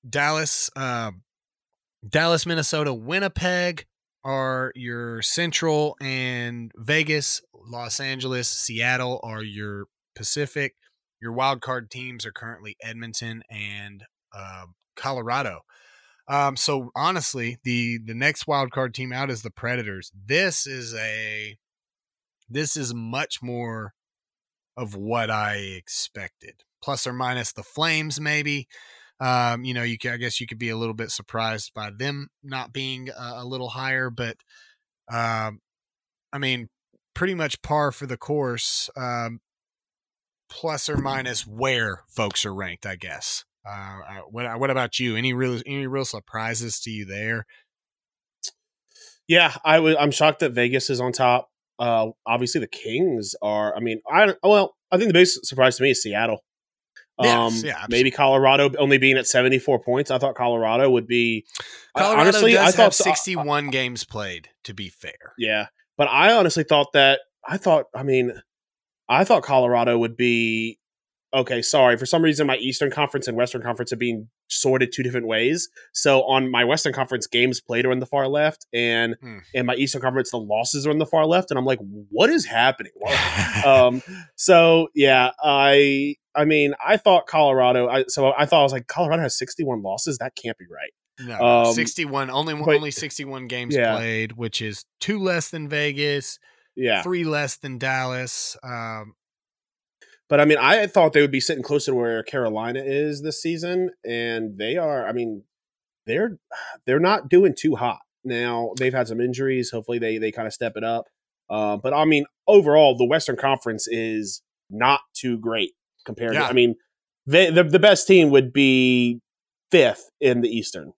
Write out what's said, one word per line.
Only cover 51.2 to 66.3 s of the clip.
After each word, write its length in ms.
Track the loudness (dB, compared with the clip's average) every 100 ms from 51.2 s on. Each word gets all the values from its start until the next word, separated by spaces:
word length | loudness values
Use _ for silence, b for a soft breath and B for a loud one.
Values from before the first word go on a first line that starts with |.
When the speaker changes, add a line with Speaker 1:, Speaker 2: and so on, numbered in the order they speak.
| 2 2 -2 _ _ -6
Speaker 2:
Uh, 300 | 0 0 -2 -6 -4
obviously 340 | -2 0 -2
the 80 | -4
Kings 640 | -10 -8 -2 -2 -2 -6 -6
are, 340 | -4 -2 -2
I 60 | -4
mean, 220 | -6 -6 0
I, 220 | 2 4 2
well, 340 | 4 4 2 _ _
I 60 | 0
think 100 | 4
the 60 |
biggest 320 | 6 6 4 -4
surprise 320 | 2 2 4
to 60 |
me 80 | 0
is 100 | 0
Seattle. 400 | -2 -2 -2 -4 _ _ _ _ _ b b 0
Speaker 1:
Yes, 160 | 4
Speaker 2:
Um, 320 | 4 2 -2 -6
Speaker 1:
yeah, 120 | -8
abs- 100 | -2
Speaker 2:
maybe 220 | 2 2
Colorado 600 | 4 4 6 6 6 4 2
only 220 | 2 4
being 180 | 4 4
at 100 | 2
seventy-four 560 | 2 4 2 2 -2
points. 280 | 0 -2 0
I 80 | -2
thought 160 | -2
Colorado 560 | -2 -2 0 0 2 4
would 160 | 2 2
be, 400 | 0 0 -2 -6 B B B B
uh, 60 | -2
Speaker 1:
Colorado 200 | 2 4
Speaker 2:
honestly, 320 | 6 6 6
Speaker 1:
does 220 | 6 6
Speaker 2:
I 20 | 8
thought 60 |
Speaker 1:
have 120 | 6
Speaker 2:
so, 100 | 6
Speaker 1:
sixty-one 640 | 2 0 -2 -4 -2 -2 0
games 340 | -4 -4 -6
played, 460 | -10 -8 -8 -10 -16 _
to 100 | -16
be 160 | -14 -14
fair. 420 | -14 -18 -18 -20 -6
Speaker 2:
Yeah, 300 | -2 -2 -4 _ _ -2
but 120 | 2
I 260 | 6 6